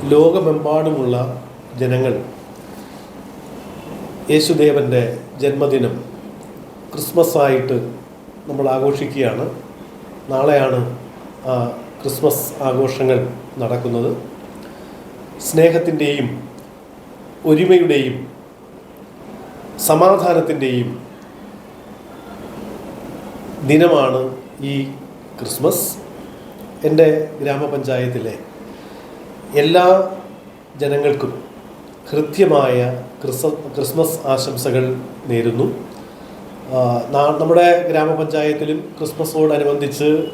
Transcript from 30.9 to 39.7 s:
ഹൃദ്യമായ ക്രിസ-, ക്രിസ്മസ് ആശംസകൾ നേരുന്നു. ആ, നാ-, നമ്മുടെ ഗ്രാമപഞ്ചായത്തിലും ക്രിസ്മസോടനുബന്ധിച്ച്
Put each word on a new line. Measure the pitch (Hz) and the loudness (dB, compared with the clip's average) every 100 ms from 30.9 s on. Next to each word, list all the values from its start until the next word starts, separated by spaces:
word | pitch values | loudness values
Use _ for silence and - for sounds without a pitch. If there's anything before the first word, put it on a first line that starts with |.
| 143 143 139 - - - - - - - - - | 2 2 2 -2 -6 -12 -18 -20 -20 -20 -20 -6
ഹൃദ്യമായ | 147 151 160 180 147 131 123 123 127 - - | -2 -2 2 4 6 4 2 0 -2 -10 -10
ക്രിസ-, | 135 127 156 151 139 | -8 -2 -2 -2 -8
ക്രിസ്മസ് | - - 160 160 - 139 | -6 -4 0 0 0 0
ആശംസകൾ | 131 - 123 143 127 127 127 - - 139 | 0 0 -2 0 2 0 -2 -8 -14 -2
നേരുന്നു. | 117 117 113 - - - - - - - - - - - | 0 2 2 0 -2 -12 -16 -18 -18 -18 -18 -18 -18 -4
ആ, | 131 123 120 - | 0 2 0 0
നാ-, | 139 147 156 | 2 2 2
നമ്മുടെ | 160 170 175 175 175 | 4 6 8 6 4
ഗ്രാമപഞ്ചായത്തിലും | 160 156 160 156 156 151 147 151 151 - - | 0 2 0 0 0 0 0 -2 -4 -6 -8
ക്രിസ്മസോടനുബന്ധിച്ച് | 151 - 160 156 156 147 143 | -8 -4 -4 2 2 4 2